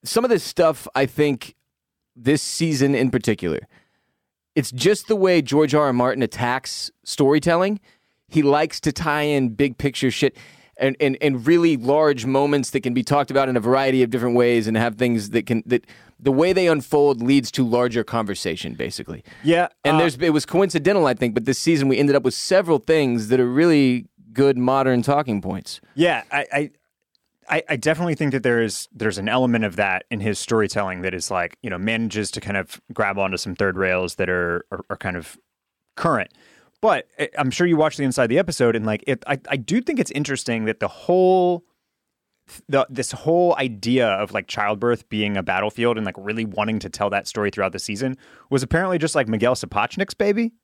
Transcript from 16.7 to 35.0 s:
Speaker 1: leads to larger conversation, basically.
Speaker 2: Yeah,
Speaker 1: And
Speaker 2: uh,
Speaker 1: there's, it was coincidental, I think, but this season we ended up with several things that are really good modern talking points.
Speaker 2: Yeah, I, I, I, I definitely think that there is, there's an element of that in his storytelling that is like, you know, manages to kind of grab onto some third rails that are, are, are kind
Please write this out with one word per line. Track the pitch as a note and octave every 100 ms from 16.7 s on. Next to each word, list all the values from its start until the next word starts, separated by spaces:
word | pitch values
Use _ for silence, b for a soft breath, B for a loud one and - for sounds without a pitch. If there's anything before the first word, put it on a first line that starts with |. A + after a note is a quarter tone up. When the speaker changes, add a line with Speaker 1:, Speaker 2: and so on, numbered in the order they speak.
| D#3 - D3+ C#3+ B2+
Speaker 1:
leads | A#2+ C#3 A#2
to | - B2
larger | A#2+ B2 A#2
conversation, | G#2+ A#2 G#2+ F#2+ F#2+ D#2+ D#2
basically. | A#1+ A#1 - - D#2+ B B
Speaker 2:
Yeah, | D3 E3 F3 _
Speaker 1:
And | C#3+ D#3
Speaker 2:
uh, |
Speaker 1:
there's, | E3+ B2
it | E3
was | D3+ -
coincidental, | E3+ G3 D#3+ D3 G3+ D3
I |
think, | A#2+ B2
but | A2+ A#2
this | B2+
season | - E3 C#3
we | C3
ended | C#3+
up | C#3
with | B2+
several | - - F#3 F3 D3+
things | - D#3+ C3+ A#2+ G#2+
that | B2+
are | B2
really | B2+ E3+ D3+ C3+ B2 - _ -
good | A2 C#3 B2
modern | B2 C3+ C3 B2
talking | A#2 C#3+ C3+ G#2
points. | F#2 F#2 - - b -
Speaker 2:
Yeah, | E3+ C3 -
I, | C#3+ C#3+
I, | C#3+ D3 _ _ _ _ _ _ _ -
I, | D#3 -
I | D3
definitely | D3+ D#3 F3
think | D3+ D3+
that | C3
there | B2 A#2+
is, | A2+ - -
there's | - G#2+ G2
an | G2+
element | B2+ B2+ A#2
of | G#2+ F2
that | G2 F#2 -
in | A2
his | G#2+ G2+
storytelling | - A2+ G2+ G#2 G2 F2+
that | F#2
is | F#2 -
like, | F#2+ E2+ -
you | A2+
know, | F2+
manages | G2+ A2+ A2+ G2+ G2+
to | G#2
kind | F#2+ G2+
of | F2+ - _
grab | - G#2 G2
onto | F#2+ F#2
some | - F2+
third | G2+ F2+
rails | F#2 F#2 F2+ -
that | F#2
are, | F2+ F2 F2 -
are, | F#2 -
are |
kind | -